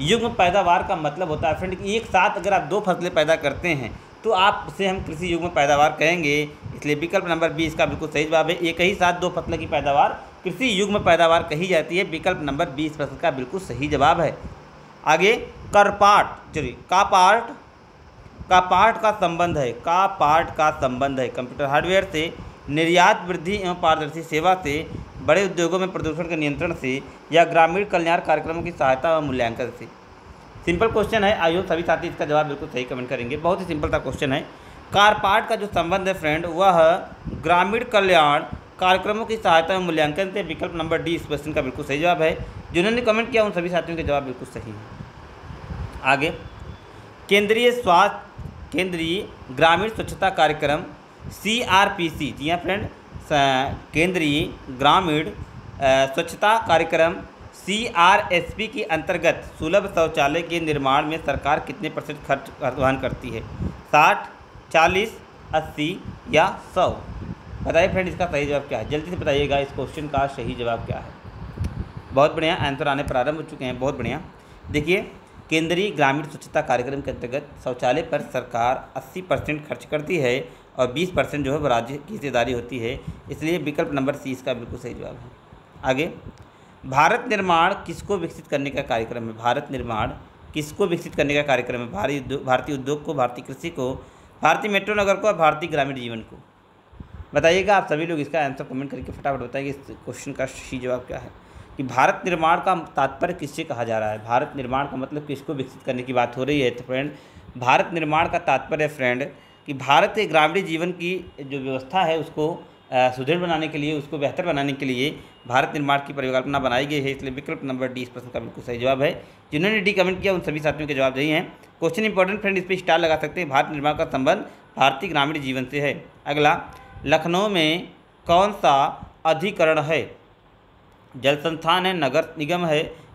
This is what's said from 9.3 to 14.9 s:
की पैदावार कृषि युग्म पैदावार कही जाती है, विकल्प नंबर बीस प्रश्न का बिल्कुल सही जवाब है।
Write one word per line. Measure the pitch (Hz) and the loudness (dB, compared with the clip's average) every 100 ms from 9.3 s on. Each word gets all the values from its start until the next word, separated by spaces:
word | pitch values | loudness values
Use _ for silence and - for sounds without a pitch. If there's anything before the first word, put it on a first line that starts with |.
| 165 156 160 | -4 -4 -6
की | 160 | -2
पैदावार | 151 139 143 196 - - - | -2 2 4 4 0 -12 -10
कृषि | 185 - 254 190 | -8 -2 0 2
युग्म | 202 208 | 2 2
पैदावार | 180 165 165 165 | 4 6 6 4
कही | - 151 185 | 2 -4 2
जाती | 165 156 175 | 0 2 -2
है, | |
विकल्प | 175 160 190 175 | -2 -2 -2 -2
नंबर | 147 143 170 | -4 -2 -4
बीस | 139 156 151 | -2 -6 -4
प्रश्न | 139 135 | -6 -2
का | 165 | -2
बिल्कुल | 131 127 185 | -2 -6 -8
सही | 185 120 147 | -8 -6 -2
जवाब | 143 147 170 | 4 4 4
है। | 143 - - - - - - | 2 -2 -14 -16 -20 -20 -20